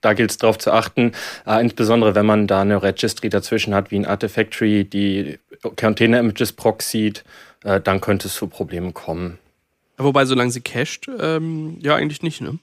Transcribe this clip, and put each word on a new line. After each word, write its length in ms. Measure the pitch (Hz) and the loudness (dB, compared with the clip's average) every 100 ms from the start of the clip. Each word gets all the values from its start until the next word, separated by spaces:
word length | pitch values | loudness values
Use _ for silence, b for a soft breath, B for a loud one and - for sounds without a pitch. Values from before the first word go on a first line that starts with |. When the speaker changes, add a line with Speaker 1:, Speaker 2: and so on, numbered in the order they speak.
Speaker 1:
Da 100 | 110 | 2
gilt's 240 | 104 113 - | 2 2 2
drauf 220 | 113 107 | 2 2
zu 140 | - | 2
achten, 400 | 113 - - 120 B B B - | 2 2 0 0 B B B -2
äh, 140 | 110 | 2
insbesondere 540 | 117 - 110 117 110 | 2 0 2 4 4
wenn 120 | 101 107 | 4 4
man 200 | 107 101 | 4 4
da 140 | 98 | 2
eine 220 | 98 101 | 2 2
Registry 480 | 98 95 110 - 110 | 0 0 -4 -2 -2
dazwischen 440 | 101 - 110 - | -2 -2 -2 0
hat, 160 | 101 98 | -2 0
wie 80 | 101 | -4
ein 60 | 101 | -2
Artifactory, 800 | 101 107 - 107 - 110 104 | -2 -4 -2 -4 0 2 2
die 540 | 101 101 101 98 82 73 _ - | 0 0 0 -2 -4 -10 _ -12
Container-Images 920 | - - 143 107 113 120 117 101 120 | -12 -2 0 2 4 4 2 0 -4
proxied, 720 | - 117 - - 113 107 104 B B B B | 0 0 0 -4 -2 -2 -4 B B B B
äh, 160 | - 98 | -2 0
dann 220 | - 95 | 2 0
könnte 260 | - 98 98 | 0 -2 -2
es 60 | |
zu 120 | - 95 | -8 -8
Problemen 460 | - 85 87 90 | -6 -8 -6 -8
kommen. 460 | 80 - 82 90 85 _ _ _ _ _ - | -8 -8 -8 -8 -12 _ _ _ _ _ -2
Speaker 2:
Wobei, 300 | 139 139 131 | 0 2 2
solange 240 | 131 123 | 2 0
sie 100 | 120 | -2
cached, 480 | - 120 147 - - 247 | -8 -6 -6 -6 -12 -6
ähm, 600 | 160 160 160 160 156 165 | -2 -2 -4 -6 -10 -8
ja 160 | 143 151 | -2 0
eigentlich 260 | 151 147 | 0 -4
nicht, 200 | 165 - | -8 -6
ne? 160 | 76 160 | -10 -10